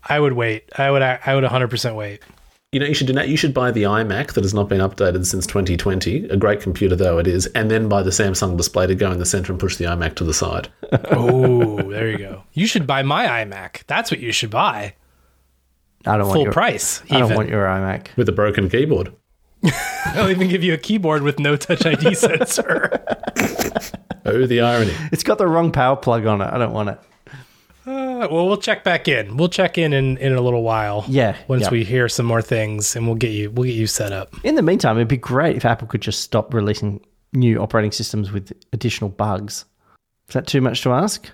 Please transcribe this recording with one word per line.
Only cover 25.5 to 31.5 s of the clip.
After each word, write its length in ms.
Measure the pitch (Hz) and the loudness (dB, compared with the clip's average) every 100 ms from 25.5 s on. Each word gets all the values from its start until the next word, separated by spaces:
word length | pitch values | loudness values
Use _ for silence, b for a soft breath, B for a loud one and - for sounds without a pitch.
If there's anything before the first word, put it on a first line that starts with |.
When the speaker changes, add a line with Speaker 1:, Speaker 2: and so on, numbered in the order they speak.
| 160 170 | 4 2
Speaker 3:
power 240 | 135 127 135 | 2 2 2
plug 300 | - 117 110 | 2 2 2
on 160 | 107 | 0
it. 100 | 98 | 0
I 60 | 123 | -2
don't 160 | 117 | -2
want 160 | 110 104 | -2 -4
it. 80 | 110 _ _ - 135 127 B B _ - | -6 _ _ -20 -20 -20 B B _ -10
Speaker 1:
Uh, 400 | 269 262 254 208 | -8 -6 -4 -2
well, 160 | 165 180 | 0 0
we'll 100 | 202 | 0
check 260 | 220 214 | -2 -2
back 260 | - 170 - | 0 0 2
in. 280 | 127 104 117 | 0 -2 0
We'll 120 | 175 | 0
check 260 | 175 185 - | 2 0 2
in 160 | 160 | 2
in, 240 | 139 135 131 | 2 0 0
in 160 | 135 | 0
a 80 | 127 | 2
little 220 | 123 123 | 2 2
while. 420 | 113 110 104 104 104 | 0 0 0 -4 0
Speaker 3:
Yeah, 300 | 131 117 98 | 2 2 0
Speaker 1:
Once 160 | - | -2